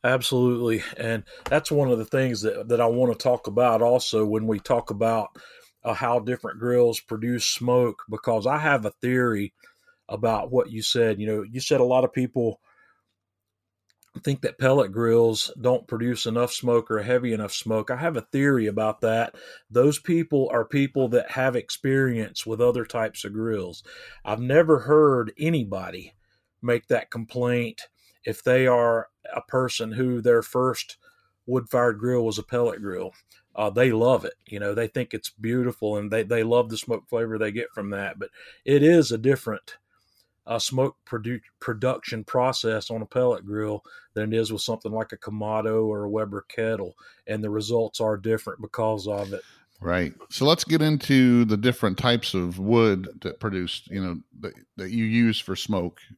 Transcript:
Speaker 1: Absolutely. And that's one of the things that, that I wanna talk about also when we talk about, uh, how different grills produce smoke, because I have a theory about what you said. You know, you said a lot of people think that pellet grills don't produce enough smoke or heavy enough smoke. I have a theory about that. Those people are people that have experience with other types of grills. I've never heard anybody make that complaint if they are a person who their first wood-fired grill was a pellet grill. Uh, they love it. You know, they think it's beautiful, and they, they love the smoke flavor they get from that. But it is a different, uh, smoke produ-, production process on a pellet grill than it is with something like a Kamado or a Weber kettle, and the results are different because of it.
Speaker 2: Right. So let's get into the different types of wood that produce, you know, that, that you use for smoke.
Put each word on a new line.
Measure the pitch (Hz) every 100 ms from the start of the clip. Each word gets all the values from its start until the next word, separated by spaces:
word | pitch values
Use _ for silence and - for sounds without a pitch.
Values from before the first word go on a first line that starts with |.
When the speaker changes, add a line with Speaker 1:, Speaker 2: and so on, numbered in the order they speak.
Speaker 1:
Absolutely. | 123 127 123 127 123 120 120 110 - -
And | 113 113 - - -
that's | 143 -
one | 147 135
of | 117
the |
things | 107 135 131 110
that, | 107 101 110
that | 120
I | 117
wanna | 120 127
talk | 113 135 123 -
about | 104 123 113
also | 117 123 - 110
when | 107 110 110
we | 107
talk | - 120 -
about, | 101 113 113 101 - - - _ _
uh, | 120
how | 104 123 120
different | 110 123 110 -
grills | 120 123 120 113
produce | - 110 117 123 -
smoke, | - 123 123 120 104 -
because | 110 - 113 107
I | 151
have | 156 139
a | 104
theory | - 123 127 123 104 101 _ _ _ _ _ -
about | 107 113 107 -
what | 127 120
you | 110
said. | 107 123 113 104
You | 107
know, | 107
you | 101 123
said | - 139
a |
lot | 123 127
of | 127
people | - 127 131 117 - _ _ _ _ _ _ _ _ _ _ _ _ _ _ _ -
think | - 139
that | - -
pellet | 135 139 101
grills | 104 117 117 117 110 - -
don't | 123 123 -
produce | 113 120 117 117
enough | 117 120
smoke | - 123 117 110
or | 107
heavy | 101 127 120
enough | 110 104
smoke. | - 110 110 107
I | 123
have | 170 139
a |
theory | - - 143 131 107
about | 101 110 -
that. | 113 113 113 - - - _
Those | 117 139 147
people | - 165 160 143 127
are | 123
people | 110 143 135 135 127
that | 120 -
have | 135 131
experience | 123 - - 139 135 131 117 104 -
with | 110 110
other | 120 123
types | 113 120 110 -
of | 104
grills. | 104 113 107 92 85 - - - -
I've | - 110
never | 123 147 160 147
heard | 135 151 147 131 107 -
anybody | 156 165 107 95 90 90 90 _ _ _ _ _
make | 120 120 _
that | 120 -
complaint | 120 110 123 123 123 117 110 - _ _ _
if | - -
they | - 127 131
are | 123 117 113 - _ -
a | -
person | - 127 123 - 113
who | 110 127 123
their | 120 117
first | - 127 127 117 - - _ _ _ _ -
wood-fired | 127 117 123 120 107
grill | 120 123
was | 113 104
a |
pellet | - 123 117 104
grill. | 101 92 92 _ _ _ _
Uh, | - 107
they | 101 131
love | 110 120 123
it. | 95 - _
You | 104
know, | 101
they | 104 113
think | 135 120
it's | 113 -
beautiful, | _ 113 123 123 - 107 104
and | 104
they, | 110
they | 101 117
love | 113 120 117
the | 110
smoke | - 110 _
flavor | 117 117 110
they | 110
get | 107 -
from | - 101
that. | 101 98 82
But | - - - -
it | - 143
is | 151 170 147
a | 113
different, | 123 139 - 104 - - _ _ _ _ _ _ -
uh, | 113
smoke | - 131 131 _ -
produ-, | 120 110 123 _ _
production | - 110 127 131 - 113
process | 104 127 123 131 113 110 -
on | 113
a | 107
pellet | 127 127 101
grill | 98 107 107 107 - - _
than | 107 107
it | 113
is | 110
with | 107
something | - 113 110
like | 110 113
a | 107
Kamado | - 107 107 110 110 110 110
or | 104
a | 104
Weber | 107 107 101 -
kettle, | - 113 110 92 _ - _ -
and | 107
the | 107
results | 107 104 117 113 -
are | 110 107
different | 107 110 - -
because | 101 - 110 107 98
of | 101 98
it. | 98 - _ _ _
Speaker 2:
Right. | 85 87 85 - -
So | -
let's | 139 170
get | - 156
into | 151 151 - 135 127 120
the | 113 107
different | 123 120 107 95
types | 123 120 -
of | 95 87 90
wood | 98 117 113 95 95 -
that | 92 -
produce, | 110 95 87 - -
you | 95
know, | 92 82 - -
that, | - - _ -
that | 92
you | 113
use | 113 113 117 107
for | - 92
smoke. | - 101 87 - -